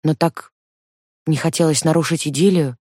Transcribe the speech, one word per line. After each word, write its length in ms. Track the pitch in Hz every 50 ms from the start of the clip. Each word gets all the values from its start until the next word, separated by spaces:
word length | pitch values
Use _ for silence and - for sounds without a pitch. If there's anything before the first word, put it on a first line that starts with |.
| _
но 100 | 156 151
так 380 | - - 170 _ - - - _ _ _ _ _ _ _ _ _ _ _ _ _ _ _
не 100 | - 160
хотелось 480 | 139 - 165 160 - 170 156 151 123 -
нарушить 420 | 160 160 165 156 - 165 156 -
идиллию 500 | 151 139 135 170 202 190 175 151 135 123 _ _